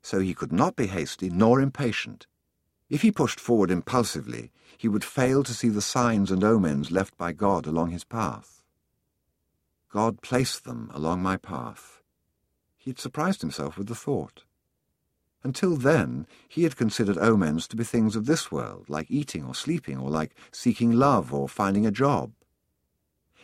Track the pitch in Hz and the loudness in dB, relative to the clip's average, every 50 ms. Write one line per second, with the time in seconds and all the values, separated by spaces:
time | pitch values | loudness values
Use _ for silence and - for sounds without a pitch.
0 | _ - - 98 95 92 85 - 82 - 80 90 143 185 - - 123 95 95 90 | _ -4 -2 -2 0 -2 -2 -6 -6 -2 0 2 2 2 0 -2 -4 -4 -2 -6
1 | 73 - - - 92 92 87 90 110 113 123 135 135 139 131 - 147 120 104 - | -6 -6 -6 -6 -6 -4 2 4 6 6 6 6 4 0 -2 -2 -4 -4 -2 -4
2 | - 113 101 - - _ _ _ _ _ _ _ _ _ _ _ _ _ 143 147 | -8 -10 -12 -18 -20 _ _ _ _ _ _ _ _ _ _ _ _ _ -2 2
3 | - 220 - - 147 110 - - - - 120 110 98 87 92 87 - - - 127 | 2 2 4 4 0 0 0 -6 0 2 4 4 4 4 2 -2 -2 0 0 0
4 | 113 - - 78 - - 60 58 57 - _ _ _ _ - _ - 113 101 104 | 0 0 -4 -8 -8 -8 -10 -12 -12 -14 _ _ _ _ -16 _ -2 -2 -2 -2
5 | - - - - 127 127 135 139 135 131 117 - - 120 107 104 101 - - 131 | -4 -4 -2 0 2 4 4 2 0 0 -6 -2 0 0 0 0 -2 0 0 2
6 | 123 120 113 104 98 92 95 92 98 104 117 110 92 80 73 71 73 76 85 92 | 2 2 2 2 2 2 2 2 4 4 4 4 4 2 0 -2 -2 0 0 -2
7 | 95 - _ _ 87 85 80 73 104 98 98 85 - 78 80 85 82 85 87 85 | -2 -2 _ _ -6 -6 -4 0 2 2 2 2 -2 -2 -2 -2 -2 -2 -4 -8
8 | - _ - 113 110 76 57 - - _ _ _ _ _ _ _ _ _ _ _ | -10 _ -6 -4 -4 -4 -6 -10 -18 _ _ _ _ _ _ _ _ _ _ _
9 | _ _ _ _ _ _ _ _ _ _ _ _ _ _ _ _ _ _ - 104 | _ _ _ _ _ _ _ _ _ _ _ _ _ _ _ _ _ _ -2 0
10 | 110 113 101 - - - 127 123 131 - - - _ - - - 57 110 - 71 | 0 0 0 -4 -8 -2 0 0 0 0 -4 -8 _ -12 -12 -12 -12 -12 -8 -4
11 | 76 82 85 92 92 92 95 92 - - 87 67 60 57 53 - - - - _ | -2 -2 0 0 0 -2 -2 -2 -6 -10 -10 -10 -10 -10 -12 -16 -20 -20 -20 _
12 | _ _ _ _ _ _ _ _ _ _ _ _ _ _ _ _ _ 135 127 - | _ _ _ _ _ _ _ _ _ _ _ _ _ _ _ _ _ -12 -12 -10
13 | - 123 - 151 156 180 196 - - 78 - - 71 69 - 95 101 107 120 - | -10 -8 -4 -2 0 0 0 -2 -4 -8 -6 -6 -8 -8 -6 -8 -8 -8 -8 -8
14 | - - 139 - 73 - _ - _ _ _ _ _ _ _ _ _ _ _ _ | -4 -4 -4 -4 -4 -8 _ -20 _ _ _ _ _ _ _ _ _ _ _ _
15 | _ _ _ _ _ _ _ _ - 131 131 - - 185 170 139 120 139 165 143 | _ _ _ _ _ _ _ _ -6 -6 -2 0 0 0 2 2 4 4 4 4
16 | 87 65 120 67 78 _ - - _ _ - 156 170 165 - - 120 107 - - | 2 0 -4 -8 -10 _ -18 -20 _ _ 0 0 0 0 2 0 -2 0 2 0
17 | 117 98 101 78 90 113 113 101 87 78 76 82 - - - 113 117 - - 117 | 0 0 2 4 4 4 6 6 4 2 0 -2 -4 -6 -6 -6 -6 -2 0 0
18 | 110 110 104 113 107 131 160 156 - - - 71 60 52 50 50 50 - 73 78 | 2 2 0 -2 0 0 0 0 0 -4 -6 -6 -6 -6 -10 -16 -10 -6 -6 -6
19 | 80 _ - 147 147 - - 82 71 64 64 - - 147 170 160 - - 69 65 | -4 _ -4 -4 -4 -4 -8 -8 -8 -8 -10 -8 -4 -4 -4 -4 -4 -6 -8 -6
20 | 64 67 76 80 78 78 _ - - - - - - 123 107 - 120 117 117 117 | -4 -2 -2 -2 -2 -4 _ -20 -20 -20 -18 -2 0 0 0 2 2 4 6 6
21 | 135 143 135 101 76 62 135 69 69 67 - - 101 98 98 101 107 110 101 - | 6 6 4 4 2 -2 -4 -4 -4 -4 -2 -2 0 0 2 2 2 2 2 2
22 | 135 143 143 90 65 107 - _ _ _ _ _ _ _ _ _ _ _ _ _ | 2 2 2 0 -2 -6 -12 _ _ _ _ _ _ _ _ _ _ _ _ _
23 | _ _ _ _ _ _ _ _ | _ _ _ _ _ _ _ _